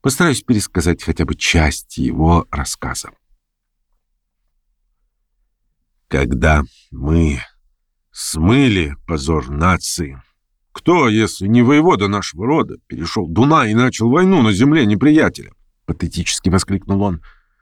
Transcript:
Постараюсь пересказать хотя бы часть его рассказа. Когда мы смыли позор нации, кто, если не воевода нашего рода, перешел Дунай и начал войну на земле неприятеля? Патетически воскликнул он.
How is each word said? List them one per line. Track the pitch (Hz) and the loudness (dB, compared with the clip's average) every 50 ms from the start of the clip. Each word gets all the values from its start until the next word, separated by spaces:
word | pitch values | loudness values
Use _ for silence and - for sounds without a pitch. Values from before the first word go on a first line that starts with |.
Постараюсь | _ 135 131 - 180 175 135 - - | _ -4 0 0 0 0 0 -2 -2
пересказать | - 123 107 98 - _ 92 76 87 85 - - | -2 -2 -2 -2 -4 _ -2 0 0 -2 -2 -2
хотя | - 78 - 82 | -8 -4 -4 -2
бы | - - | -4 -4
часть | - - - - 87 80 76 71 - - _ - - | -4 -4 0 0 2 2 2 0 -4 -10 _ -8 -6
его | 67 62 - - 78 80 85 85 - _ | -4 -4 -2 0 2 2 2 2 0 _
рассказа. | - - 69 - - _ - 64 - - - - _ _ _ _ _ _ _ _ _ _ _ _ _ _ _ _ _ _ _ _ _ _ _ _ _ _ _ _ _ _ _ _ _ _ _ _ _ _ _ _ _ _ _ _ _ _ _ _ _ _ _ _ _ _ _ _ _ _ _ _ | -8 -8 -8 -8 -10 _ -10 -10 -10 -10 -12 -14 _ _ _ _ _ _ _ _ _ _ _ _ _ _ _ _ _ _ _ _ _ _ _ _ _ _ _ _ _ _ _ _ _ _ _ _ _ _ _ _ _ _ _ _ _ _ _ _ _ _ _ _ _ _ _ _ _ _ _ _
Когда | - 71 69 60 67 64 - 80 76 73 69 62 _ _ _ _ | -4 -2 -2 -2 -2 0 2 2 2 2 0 -2 _ _ _ _
мы | - 64 64 71 80 82 82 78 71 65 - - _ _ _ _ _ _ _ _ _ _ _ _ | -14 -8 -2 0 2 2 2 2 0 -4 -8 -12 _ _ _ _ _ _ _ _ _ _ _ _
смыли | _ - - - - 82 78 92 117 139 143 127 104 95 82 71 71 - - | _ -14 -10 -8 -6 -2 0 2 4 4 4 2 2 0 -2 -4 -6 -12 -8
позор | - 85 76 67 73 82 76 67 64 | -6 -6 -6 -2 -2 -2 -2 -2 -6
нации, | 71 73 80 90 92 82 - - - - 85 71 67 64 - _ _ _ _ _ _ _ _ _ _ | -6 -2 0 0 0 0 -2 -8 -8 -8 -8 -10 -10 -18 -20 _ _ _ _ _ _ _ _ _ _
кто, | - - - 170 180 143 120 | -6 0 0 2 2 2 2
если | 107 110 110 98 - - 95 | 2 2 0 0 -2 -6 -2
не | 98 113 120 120 | 2 4 4 4
воевода | 117 143 147 156 175 180 - 101 98 | 6 4 4 4 4 2 2 0 -2
нашего | 101 104 92 - - 80 95 | -2 -4 -6 -8 -10 -8 -4
рода, | 123 147 165 120 - - - _ | -2 0 -2 -2 -4 -8 -20 _
перешел | _ - 62 80 85 - 113 92 78 | _ -12 -10 -10 -6 -6 -6 -6 -4
Дунай | 82 98 117 143 160 156 135 107 | 0 0 2 4 4 2 2 2
и | 107 | 2
начал | 113 123 127 - - 110 117 | 2 0 0 0 0 0 0
войну | 127 165 185 190 190 175 120 | 2 2 4 4 4 4 4
на | 107 104 | 2 2
земле | 90 120 143 151 165 131 | 2 2 4 4 4 2
неприятеля? | 104 107 95 127 147 151 156 139 92 - - - - - _ _ _ _ _ _ | 2 2 2 2 4 4 4 4 2 -2 -4 -18 -20 -20 _ _ _ _ _ _
Патетически | - 80 - - 80 - - 85 - - - - 95 | -8 -6 -6 -6 -8 -6 -6 -6 -6 -6 -4 -2 0
воскликнул | 85 95 - - 98 92 - - 98 98 101 | 0 0 0 -2 -6 -8 -4 -4 -2 -2 0
он. | 104 87 78 - - _ _ _ _ _ _ | -2 -4 -6 -10 -18 _ _ _ _ _ _